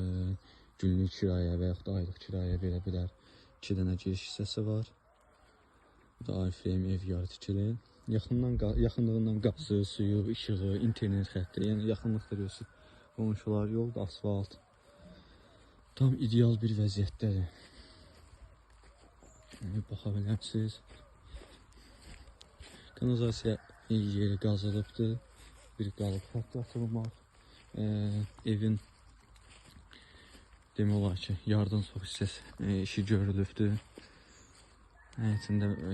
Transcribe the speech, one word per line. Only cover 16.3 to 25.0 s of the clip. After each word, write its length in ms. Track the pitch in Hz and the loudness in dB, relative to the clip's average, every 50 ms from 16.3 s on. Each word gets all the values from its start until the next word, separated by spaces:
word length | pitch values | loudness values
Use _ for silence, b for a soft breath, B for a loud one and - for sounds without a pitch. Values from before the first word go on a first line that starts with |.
| 110 120 120 117 117 107 110 | 4 6 6 6 6 4 2
bir 120 | 113 110 104 | 0 2 2
vəziyyətdədir. 680 | 107 104 98 104 98 95 - - - 110 101 95 92 85 B B B B B B B B B B B B B B B B B B B B B - - - - - - - - - - - - - - - - - - - - - | 2 2 2 2 0 -2 -2 -2 -2 0 0 0 -2 -2 B B B B B B B B B B B B B B B B B B B B B -20 -20 -20 -20 -20 -20 -20 -20 -20 -20 -20 -20 -20 -20 -20 -20 -20 -20 -20 -16 -10
Yəni, 240 | - 95 95 107 101 - | -8 -6 -4 -4 -6 -6
baxa 200 | 110 98 - 107 98 | -8 -8 -4 -4 -2
bilərsiniz. 640 | 101 101 101 110 104 - - - 113 110 110 - - - - - - - - - - B B B B B B B B B B - - - - - - - - - - - - - - - - - B B B B B B B B | -2 0 0 0 -2 -2 -4 -2 -2 -2 -2 -4 -8 -16 -20 -20 -20 -20 -20 -20 -20 B B B B B B B B B B -20 -20 -20 -20 -20 -20 -20 -20 -20 -18 -20 -20 -20 -20 -20 -20 -20 B B B B B B B B
Kanalizasiya 640 | - - 123 123 117 120 117 113 - - 113 107 - - - - - - - | -2 0 0 2 2 2 0 0 0 0 0 0 0 -4 -12 -20 -20 -4 0
yeri 500 | 113 110 104 104 101 101 101 101 101 98 - | 2 2 2 2 2 2 2 2 2 2 2
qazılıbdır. 720 | 110 104 98 98 107 101 107 104 - - - | 2 0 2 0 0 0 -2 -2 -4 -2 -2